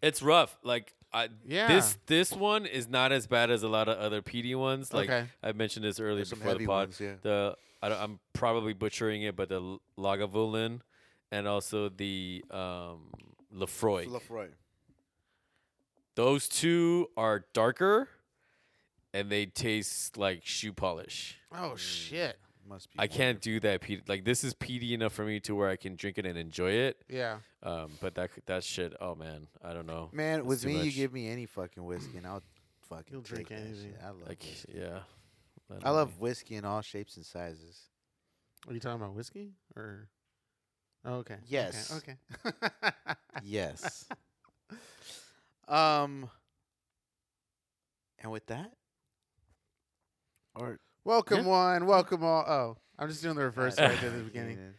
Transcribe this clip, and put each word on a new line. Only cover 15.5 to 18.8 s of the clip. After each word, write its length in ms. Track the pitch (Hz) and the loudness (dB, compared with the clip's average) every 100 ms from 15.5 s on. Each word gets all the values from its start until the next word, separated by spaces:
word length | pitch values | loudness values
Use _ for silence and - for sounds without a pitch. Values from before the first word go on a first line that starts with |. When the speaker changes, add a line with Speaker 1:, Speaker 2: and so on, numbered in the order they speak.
| _ _ _ _ _ _ | _ _ _ _ _ _
Speaker 1:
Those 340 | - 120 143 - | 4 4 6 2
two 600 | - 160 170 170 175 170 - | 2 4 4 6 4 2 2
are 300 | 110 107 - | 2 2 0
darker, 540 | - 113 127 190 214 269 - _ _ _ _ _ _ | 4 4 6 6 6 4 -8 _ _ _ _ _ _